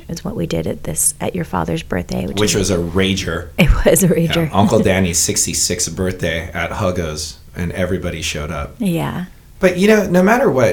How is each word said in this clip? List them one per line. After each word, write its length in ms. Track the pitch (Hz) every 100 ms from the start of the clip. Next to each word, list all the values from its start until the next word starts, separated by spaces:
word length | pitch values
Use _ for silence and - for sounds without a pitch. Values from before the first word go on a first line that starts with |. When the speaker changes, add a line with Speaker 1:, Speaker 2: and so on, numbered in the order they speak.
| -
Speaker 1:
is 160 | 165
what 140 | - -
we 80 | 156
did 200 | 165 165
at 160 | -
this, 300 | - - - -
at 160 | - 185
your 80 |
father's 400 | 160 185 165 165
birthday, 440 | - 90 - 62 -
which 120 | 95
Speaker 2:
Which 160 | 104 107
Speaker 1:
is 0 |
Speaker 2:
was 160 | 92
a 60 | 90
rager. 720 | 85 92 95 95 85 82 -
Speaker 1:
<laughs> 40 | -
It 100 | 160 - -
was 200 | 165 180
a 20 |
Speaker 2:
Yeah, 240 | 170 165
Speaker 1:
rager. 180 | 165 156
Speaker 2:
Uncle 260 | 95 - 113
Danny's 400 | 101 92 92 82
sixty-sixth 760 | - - - 80 - 87 - 80
birthday 520 | 92 - 85 82 80
at 180 | 85 85
Huggo's, 680 | - 95 90 80 76 - - - -
and 160 | 87
everybody 480 | 90 90 90 85 80
showed 300 | 78 78 76
up. 240 | 80 71 -
Speaker 1:
Yeah. 460 | 202 165 143 - 180 - - -
Speaker 2:
But, 180 | 185 170
you 120 | 208
know, 200 | 214 170
no 140 | 175
matter 260 | 190 247 240
what, 200 | 127 110